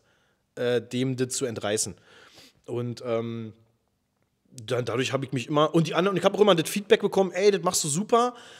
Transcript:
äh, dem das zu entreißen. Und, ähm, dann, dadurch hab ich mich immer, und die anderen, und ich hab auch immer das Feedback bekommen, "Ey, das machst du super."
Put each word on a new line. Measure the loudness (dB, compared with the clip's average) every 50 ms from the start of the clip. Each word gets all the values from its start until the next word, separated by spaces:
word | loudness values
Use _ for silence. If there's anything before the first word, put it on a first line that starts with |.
| _ _ _ _ _ _ _ _ _ _ _
äh, | -4 -2 0 0 0
dem | -2 -4 -4 -2 -2 -2 -2
das | -2 -2 -4
zu | -4 -4 -6
entreißen. | -6 -6 -4 -2 -2 -2 -2 -2 -4 -8 -12 _ _ -20 -20 -20 -20 -20 -20 -20 -20 _ _ _
Und, | -8 -6 -6 -4 -6 -8 -8 -4
ähm, | -2 -2 -2 -2 -4 -6 -10 -10 -12 -16 _ _ _ _ _ _ _ _ _ _ _ _ _ _ _ _ _ _ _ -16 -12 -8
dann, | -4 -4 -4 -2
dadurch | -2 -2 -2 -2 -2 -2
hab | -4 -4
ich | -4 -6
mich | -6 -4
immer, | 0 2 2 2 4 4
und | 2 0
die | 2 0
anderen, | 0 0 0 0
und | 0
ich | 0
hab | 2 2
auch | 4
immer | 4 4 4
das | 4 2 -2
Feedback | -4 -6 2 4 4 4
bekommen, | 4 2 2 2 2 2
"Ey, | 0 2 4 4
das | 4 4 2
machst | 0 -2 -2 -2
du |
super." | -2 -2 -2 0 2 2 2 2 2 -2 -8 -16 -20 -20